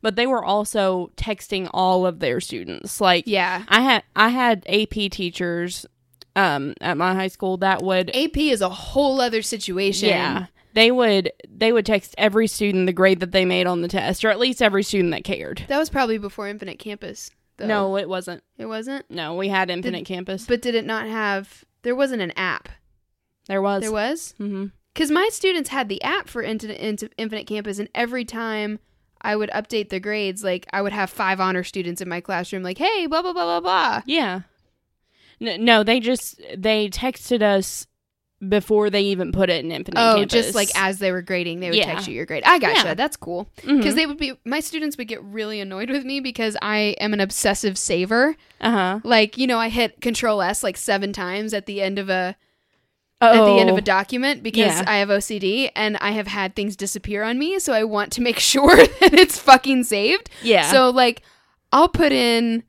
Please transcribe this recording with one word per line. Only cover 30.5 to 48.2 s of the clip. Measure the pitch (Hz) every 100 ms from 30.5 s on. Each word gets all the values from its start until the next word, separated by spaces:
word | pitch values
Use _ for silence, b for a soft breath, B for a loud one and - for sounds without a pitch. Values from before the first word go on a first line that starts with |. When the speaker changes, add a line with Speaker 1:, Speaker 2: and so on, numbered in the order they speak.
| 180 -
Speaker 2:
I | 196
would | 202
have | 202 190
five | - 196 190
honor | 185 185
students | 180 196 175 175
in | 180
my | 175
classroom, | 175 180 180 196
like, | 185 185
"Hey, | 339 440 330
blah, | 320
blah, | 359
blah, | 359 339
blah, | 339
blah." | 349 370 269 208 -
Speaker 1:
Yeah. | 320 233 185 - _ _ _ _ _ b b b b
N-, | 226 190 233
no, | 226
they | 214 247
just, | 226 254 - - - -
they | 202 214 208
texted | 185 254 254 - 240
us | 208 196 196 - - _ _ _ _ _ 196
before | 208 196 214 208
they | 202
even | 202 190 180
put | 185 185
it | 165
in | 156
Infinite | 156 180 -
Speaker 2:
Oh, | 226 214
Speaker 1:
Campus. | 202 240 226
Speaker 2:
just, | 214
like, | 202 -
as | 190 190
they | 196
were | 185
grading, | 180 185 175 170
they | 180
would | 170
Speaker 1:
Yeah. | 175
Speaker 2:
text | 160 190
you | 117
your | -
grade. | 156 -
I | 349
gotcha. | 320 403 190
Speaker 1:
Yeah. | 160
Speaker 2:
That's | 285 -
cool. | - 175 208 -
Speaker 1:
Mm-hmm. | - 277
Speaker 2:
'Cause | 208 -
they | 320
would | 285
be, | 294 262 -
my | 285
students | 311 320 302 285
would | 226
get | 220
really | 202 208 214 214
annoyed | 196 190 226
with | 277 262
me | 277
because | 262 247 226 214
I | 214 214 208 208
am | 208
an | 208
obsessive | 196 - 214 196 214 190
saver. | - 175 185 226